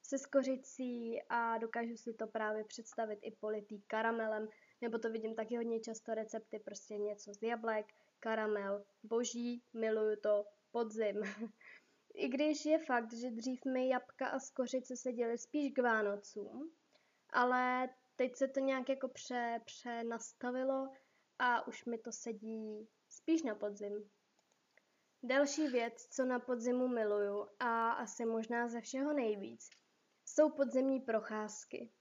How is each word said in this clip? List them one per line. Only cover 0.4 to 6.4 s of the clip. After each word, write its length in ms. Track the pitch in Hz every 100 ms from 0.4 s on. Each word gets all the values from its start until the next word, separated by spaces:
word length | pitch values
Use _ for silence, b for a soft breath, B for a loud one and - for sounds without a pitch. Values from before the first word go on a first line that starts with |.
| 262 262 - - 254 240 233 233 -
a 300 | 233 233 226
dokážu 380 | 226 233 233 233
si 180 | -
to 120 | 226 220
právě 380 | 220 214 214
představit 540 | 214 - 226 - 220 208
i 80 | 220
politý 520 | 214 214 214 208 208 -
karamelem, 600 | 220 226 226 220 214 214 B B B
nebo 180 | 240 226
to 120 | 226
vidím 240 | 226 220
taky 220 | 226 220 240
hodně 240 | 233 226
často 340 | 226 220 -
recepty, 440 | 220 220 226